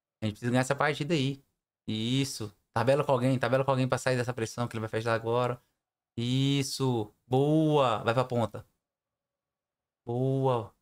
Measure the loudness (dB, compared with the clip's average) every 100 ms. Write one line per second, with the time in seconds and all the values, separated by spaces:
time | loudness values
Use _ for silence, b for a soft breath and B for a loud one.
0 | _ _ -8 -4 -2 0 0 0 0 -2
1 | -2 0 0 -4 _ _ _ _ -8 -4
2 | -2 0 -2 -6 -12 -14 _ -2 2 2
3 | 2 2 2 0 2 0 2 2 0 0
4 | 0 -2 -2 -4 -6 -4 -6 -4 -4 -4
5 | -2 -2 0 0 0 -4 _ _ _ _
6 | _ -6 -2 0 2 2 -2 -2 0 0
7 | -4 _ -2 2 4 4 4 4 2 2
8 | 0 0 0 0 -2 -6 -18 _ _ _
9 | _ _ _ _ _ _ _ _ _ _
10 | -6 -2 0 0 0 0 -4 _